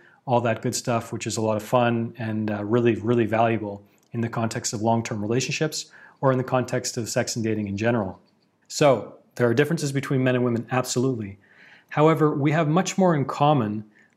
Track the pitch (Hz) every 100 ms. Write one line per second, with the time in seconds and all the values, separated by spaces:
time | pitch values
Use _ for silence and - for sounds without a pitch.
0 | _ _ - 120 113 110 127 117 - 117
1 | 113 113 113 107 110 107 104 123 120 117
2 | 117 - 110 107 107 104 104 120 120 101
3 | 107 120 104 110 117 113 104 101 - _
4 | _ 120 117 117 113 120 - 110 113 117
5 | 113 107 104 127 131 147 156 - - -
6 | - _ 135 127 127 127 120 127 - 127
7 | 107 127 117 120 110 107 101 98 113 120
8 | 95 - _ _ _ _ - - 147 113
9 | - - _ - 120 117 147 170 147 135
10 | - 135 127 127 123 117 120 127 127 127
11 | 135 117 101 101 _ _ - - _ 147
12 | 156 151 151 151 147 151 147 170 180 -
13 | 185 151 131 - 147 139 107 107 - _
14 | _